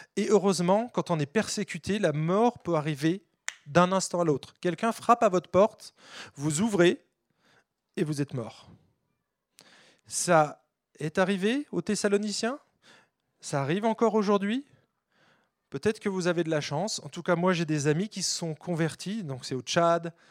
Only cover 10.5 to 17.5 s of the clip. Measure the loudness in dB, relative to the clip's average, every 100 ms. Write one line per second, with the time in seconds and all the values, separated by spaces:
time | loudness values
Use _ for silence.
10.5 | -2 _ _ _ -10 -6 0 0 0 0
11.5 | -2 -4 -6 -4 -2 0 0 -2 -4 -6
12.5 | -6 _ _ _ -20 _ _ _ _ -6
13.5 | -4 -2 -2 -2 0 2 2 2 0 0
14.5 | -4 -8 _ _ _ _ _ _ _ _
15.5 | _ _ -4 -2 -2 -4 -2 0 0 0
16.5 | -2 -2 -6 -4 -8 -10 -8 -2 0 2